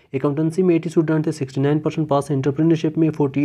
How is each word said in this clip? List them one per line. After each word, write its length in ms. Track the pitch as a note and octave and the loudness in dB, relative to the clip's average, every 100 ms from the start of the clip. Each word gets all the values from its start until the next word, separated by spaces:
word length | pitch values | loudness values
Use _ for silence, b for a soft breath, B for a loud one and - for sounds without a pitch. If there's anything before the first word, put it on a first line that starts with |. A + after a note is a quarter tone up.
| b | b
अकाउंटेंसी 480 | C3+ D3 C#3+ D#3+ E3 | -4 -2 0 -2 2
में 120 | F#3 | 2
एटी 160 | E3 E3 | 2 2
स्टूडेंट 360 | E3+ D#3 D#3 D#3 | 0 2 0 -2
थे, 60 | |
सिक्सटी 280 | D3+ C3+ C3+ | -4 -6 -2
नाइन 180 | C#3 D3+ | 0 0
परसेंट 300 | D#3 D#3 D3 | 0 -2 0
पास 220 | C#3+ C#3 | 0 0
हैं। 60 | C#3 | -2
एंटरप्रेन्योरशिप 600 | C#3+ C#3 D#3+ D#3+ D#3 D#3 | 0 0 2 2 0 0
में 120 | D#3+ | 0
फ़ोर्टी 340 | D#3 C#3+ C#3 | 2 -2 2